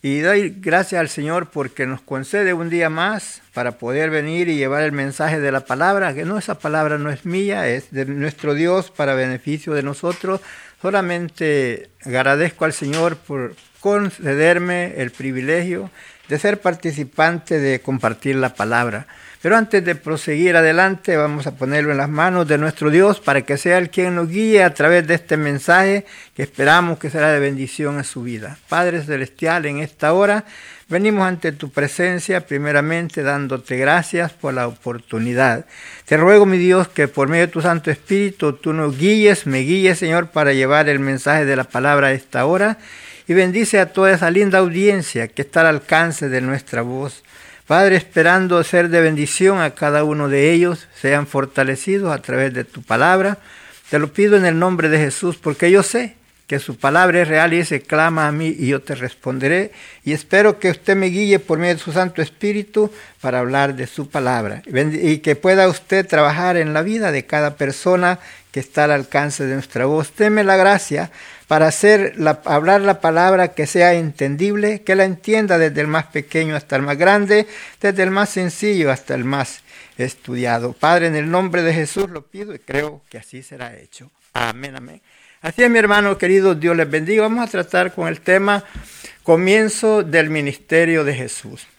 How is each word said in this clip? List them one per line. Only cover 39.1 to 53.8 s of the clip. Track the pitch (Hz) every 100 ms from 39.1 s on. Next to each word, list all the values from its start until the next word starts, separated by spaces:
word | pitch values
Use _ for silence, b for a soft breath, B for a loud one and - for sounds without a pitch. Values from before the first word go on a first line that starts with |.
| 214 208 196 151
me | 131
guíes, | 131 185 185 165
Señor, | 175 165 170
para | - 143
llevar | 135 131 147 151
el | 139
mensaje | 139 131 143 151 143
de | 135
la |
palabra | 127 123 135 147 139
a |
esta | 135 - 123
hora. | 135 185 202 220 B B B B -
Y |
bendice | 175 185 185 220 208
a | 185
toda | - 190
esa | 180 170
linda | 180 202 190
audiencia | 180 170 202 196 151 120 117
que | -
está | 139 165
al | 165
alcance | 151 - 156 165 156 143
de | 127
nuestra | 127 135 - 120
voz. | 120 131 139 - B B B B
Padre, | _ 165 196
esperando | 185 175 - 165 185 185 175
ser | 165 180 175
de | 170
bendición | 160 151 147 - 190 196
a | 156
cada | - 147 147
uno | 151 147 143
de | 139 147
ellos, | 170 175 165 - -
sean | 135 143 143
fortalecidos | 139 135 - 131 131 - 196 190
a | 143
través | - 127 135
de | 123
tu | 117 -
palabra. | - 113 156 185 190 202 B B B B